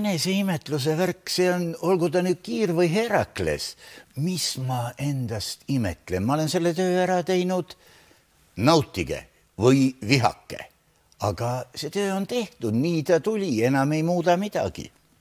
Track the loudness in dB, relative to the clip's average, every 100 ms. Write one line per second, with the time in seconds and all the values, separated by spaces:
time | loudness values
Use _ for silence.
0 | -2 -2 0 0 0 -2 -4 -2 0 0
1 | -2 -2 -6 0 2 2 -2 -2 0 2
2 | 2 2 0 -2 -4 -2 0 2 2 2
3 | 0 0 0 -2 -2 -2 -6 -12 -20 -20
4 | -14 -4 -2 -2 -4 -4 -4 -4 -6 -4
5 | -4 -2 -4 -4 -6 -10 -4 0 0 -4
6 | -4 -2 0 0 0 0 0 0 0 2
7 | 2 0 0 0 0 -2 -4 -14 -20 -20
8 | _ _ _ _ _ 0 4 4 2 -4
9 | -4 -6 -10 _ _ 2 4 6 4 0
10 | 2 2 2 -2 -10 -16 -16 _ _ _
11 | _ _ -4 -2 -4 -6 -8 -10 -6 -4
12 | -2 -2 -4 -4 -6 -6 -2 0 0 0
13 | 2 2 2 -2 0 2 2 2 2 0
14 | 0 2 2 2 0 -4 -4 -6 -14 -20
15 | _ _